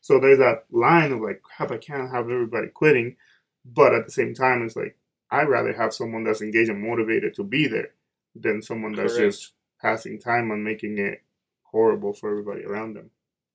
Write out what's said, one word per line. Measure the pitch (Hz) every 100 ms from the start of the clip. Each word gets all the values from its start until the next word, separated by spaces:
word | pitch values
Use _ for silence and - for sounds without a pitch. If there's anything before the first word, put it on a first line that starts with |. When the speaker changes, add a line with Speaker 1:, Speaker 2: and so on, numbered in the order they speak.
Speaker 1:
So | - 135
there's | 135 135
that | 127 117 _
line | 117 127 170 151
of, | 123
like, | 107 98
"Crap, | _ - 151
I | 110
can't | - 139 127
have | 123 117
everybody | 123 117 113 -
quitting." | - 151 127 120 - _ _ _ _ 127
But | 120 131
at | 120 113
the |
same | - 120
time, | 117 131 123
it's | 113 -
like, | - _ _ _ _
I'd | 131 143
rather | 120 117
have | 117 113
someone | - 113 113 110
that's | 107
engaged | 107 110 113
and | 101
motivated | 107 117 110 113 - -
to |
be | 101 135 135
there | 110 - _ _ _ _ 117
than | 117 107
someone | - 113 107
that's | 104 101 117
Speaker 2:
Correct. | 104
Speaker 1:
just | 101 - _ _ _
passing | 113 110 - 104
time | - 120 113
and | 107
making | 107 107 104 107
it | 101 - _ _ _ _
horrible | _ 110 113 101 101
for | 104 107
everybody | 104 101 92 101
around | 104 113 107
them. | - _ _ _ _